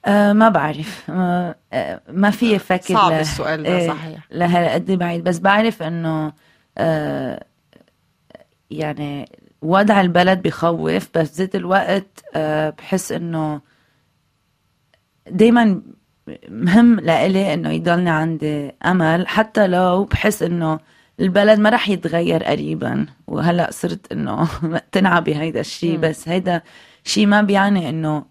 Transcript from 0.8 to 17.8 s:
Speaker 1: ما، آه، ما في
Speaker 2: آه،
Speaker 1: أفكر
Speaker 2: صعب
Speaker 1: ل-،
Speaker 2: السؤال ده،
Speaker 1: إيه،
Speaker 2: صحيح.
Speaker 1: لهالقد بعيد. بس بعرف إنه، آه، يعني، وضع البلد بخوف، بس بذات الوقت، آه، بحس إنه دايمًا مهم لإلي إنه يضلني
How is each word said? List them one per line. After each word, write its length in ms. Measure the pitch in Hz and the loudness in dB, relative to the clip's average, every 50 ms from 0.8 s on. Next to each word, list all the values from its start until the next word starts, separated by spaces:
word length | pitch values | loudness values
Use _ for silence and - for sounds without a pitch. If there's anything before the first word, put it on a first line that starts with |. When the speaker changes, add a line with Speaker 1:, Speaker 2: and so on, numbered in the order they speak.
| 156 220 190 - - - | -10 -10 -12 -14 -12 -8
Speaker 1:
ما، 460 | 151 180 185 180 175 180 180 175 - _ _ _ - | -4 -2 -2 0 0 -2 -2 -6 -8 _ _ _ -6
آه، 280 | 127 92 71 87 - _ - | -6 -6 -6 -10 -12 _ -10
ما 200 | 143 180 202 208 | -2 0 2 2
في 220 | 202 208 240 233 208 | 2 2 2 2 2
Speaker 2:
آه، 20 | |
Speaker 1:
أفكر 380 | 190 - - 185 180 - - 185 | 0 0 -2 -2 -2 0 0 2
Speaker 2:
صعب 180 | 220 196 175 | 4 4 4
Speaker 1:
ل-، 40 | 160 | 2
Speaker 2:
السؤال 480 | 156 156 156 143 - - 135 160 156 151 | 2 0 -2 -4 -4 -4 -4 -4 -2 -2
ده، 140 | 151 180 | 0 0
Speaker 1:
إيه، 100 | 180 170 | 0 0
Speaker 2:
صحيح. 320 | 165 147 151 160 160 156 160 - _ | -2 -4 -6 -8 -12 -14 -16 -18 _
Speaker 1:
لهالقد 600 | - 160 175 175 175 175 175 156 117 170 170 180 | -4 -2 0 2 2 2 2 2 0 -2 0 0
بعيد. 320 | 190 180 175 170 170 170 170 | -2 0 0 -4 -4 -2 -2
بس 160 | 180 175 170 | -2 -2 0
بعرف 440 | 180 196 196 208 220 226 220 - 165 | 2 2 2 4 2 0 -2 -4 -8
إنه، 500 | 160 170 170 165 160 160 156 156 156 151 _ _ _ _ _ _ _ _ | -8 -6 -6 -4 -4 -4 -4 -4 -6 -10 _ _ _ _ _ _ _ _
آه، 680 | - - 165 160 156 151 147 139 139 135 123 - - - _ _ _ _ _ _ _ _ _ _ _ _ _ _ _ _ _ _ - - _ _ _ _ _ | -4 -2 -2 -2 -2 -4 -6 -6 -6 -8 -8 -10 -12 -14 _ _ _ _ _ _ _ _ _ _ _ _ _ _ _ _ _ _ -20 -20 _ _ _ _ _
يعني، 580 | - 151 156 151 147 143 147 143 143 143 - - - - _ _ _ _ | -10 -8 -6 -6 -6 -8 -8 -8 -8 -10 -12 -14 -20 -20 _ _ _ _
وضع 400 | - 156 175 196 208 214 214 202 | -2 2 2 4 4 6 4 4
البلد 400 | 185 180 165 175 180 185 190 180 | 4 4 4 4 4 4 2 2
بخوف، 680 | 180 170 - - - 170 170 160 156 160 165 190 160 - - | 0 -6 -4 0 0 0 0 0 -2 -2 -2 -2 -4 -2 -2
بس 200 | 165 160 151 - | -2 -2 -2 -2
بذات 200 | 160 190 190 - | -6 -6 -4 -4
الوقت، 680 | 196 180 175 185 196 - - 185 196 190 _ _ - _ - - | -6 -2 0 0 0 2 0 -2 -2 -4 _ _ -20 _ -8 -6
آه، 340 | 156 156 156 151 156 156 156 | -4 -4 -2 -2 -2 -2 -4
بحس 420 | 151 - - - 190 190 - - | -6 -10 -8 -4 -4 -4 -4 -6
إنه 500 | - - 170 170 165 160 156 156 151 147 _ _ _ _ _ _ _ _ _ _ _ _ _ _ _ _ _ _ _ _ _ _ _ _ _ _ _ _ _ _ _ _ _ - | -8 -6 -6 -6 -4 -4 -4 -4 -6 -8 _ _ _ _ _ _ _ _ _ _ _ _ _ _ _ _ _ _ _ _ _ _ _ _ _ _ _ _ _ _ _ _ _ -10
دايمًا 500 | 175 185 214 233 233 240 233 214 190 - - - - _ _ _ _ _ _ - - - _ - | 2 4 4 6 6 4 4 2 2 0 -6 -14 -20 _ _ _ _ _ _ -20 -20 -20 _ -18
مهم 500 | 95 110 147 175 180 226 233 240 233 196 | -10 -4 0 4 6 6 8 6 6 4
لإلي 540 | 160 165 160 143 131 185 190 190 196 - - | 2 0 2 2 2 2 2 2 0 0 -2
إنه 180 | 175 160 156 | -2 -2 -2
يضلني 380 | 156 160 | -4 -2